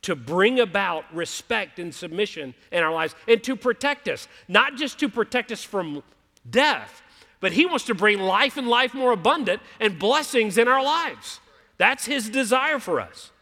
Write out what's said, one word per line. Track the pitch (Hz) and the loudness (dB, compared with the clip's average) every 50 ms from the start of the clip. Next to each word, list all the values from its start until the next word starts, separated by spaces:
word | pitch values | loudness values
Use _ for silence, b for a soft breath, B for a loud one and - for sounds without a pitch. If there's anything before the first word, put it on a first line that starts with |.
| - | -4
to | - 180 | -6 -6
bring | 139 120 117 156 180 190 226 254 254 | -6 -4 -4 0 4 4 4 4 4
about | 240 196 160 202 196 185 170 160 - - 156 | 0 2 0 -2 -2 -2 -4 -6 -8 -10 -8
respect | 165 170 151 - - - _ 240 220 202 147 _ - | -8 -8 -8 -8 -14 -6 _ -4 -4 -4 -6 _ -12
and | 175 175 143 | -12 -12 -10
submission | - - 170 160 180 208 - - 165 147 131 123 b b b | -12 -12 -10 -4 -4 -4 -4 -4 -10 -12 -12 -14 b b b
in | b 175 165 | b 0 0
our | 156 160 | 2 0
lives | 160 160 160 - B B | 0 -2 -4 -6 B B
and | B 233 226 233 | B 4 4 4
to | - 262 | -2 -6
protect | 214 - 254 226 - - 285 285 - - | -2 0 -2 -2 0 0 -2 -2 -2 -4
us, | 196 139 123 - B B B B | -6 -6 -6 -8 B B B B
not | B 180 208 247 - 294 | B 2 4 4 4 0
just | 240 302 269 - - | -4 -6 -6 -4 -2
to | 302 262 | -4 -2
protect | 196 233 214 - - 247 220 - | -2 -2 -4 -2 -2 -4 -4 -4
us | 233 196 - | -8 -12 -12
from | - - 202 180 160 147 147 - _ _ _ _ _ _ _ _ 120 | -8 -6 -6 -4 -4 -8 -10 -12 _ _ _ _ _ _ _ _ -2
death, | 117 233 277 302 269 143 107 - - - - b b b b b b b | 2 2 4 4 2 -2 -4 -12 -20 -20 -20 b b b b b b b
but | - 190 170 | -4 -2 2
he | 202 330 | 2 2
wants | 359 339 262 - | 2 2 -4 -2
to | - 233 | -2 -2
bring | 175 190 214 208 196 | 2 2 2 2 2
life | 190 190 185 202 262 277 - | 0 0 2 2 2 0 0
and | 294 262 240 | -4 -2 0
life | 233 240 262 262 - | 2 2 2 0 -2
more | 269 262 247 | 0 0 0
abundant | 240 196 160 220 294 339 269 185 180 214 B B B B | 0 2 2 2 2 2 0 -2 -2 -4 B B B B
and | 220 214 190 156 | -2 -2 -2 0
blessings | 185 208 254 302 302 - - 247 220 214 185 | 0 2 2 2 0 0 0 0 0 2 4
in | 202 233 240 | 4 4 6
our | 254 269 269 | 4 4 4
lives. | 277 302 330 330 285 - - - - - - _ b b b b b b | 2 0 0 -2 -4 -8 -10 -16 -18 -18 -18 _ b b b b b b
That's | _ 180 214 269 262 - | _ 2 2 2 0 -4
his | - 285 277 220 220 | -4 -2 -2 -2 -2
desire | 214 269 269 208 240 254 262 302 311 269 | -2 -2 0 2 2 2 2 0 -2 -2
for | - - 170 135 | -2 -2 -2 -2
us. | 101 85 - - - - _ _ | -2 -4 -12 -20 -20 -20 _ _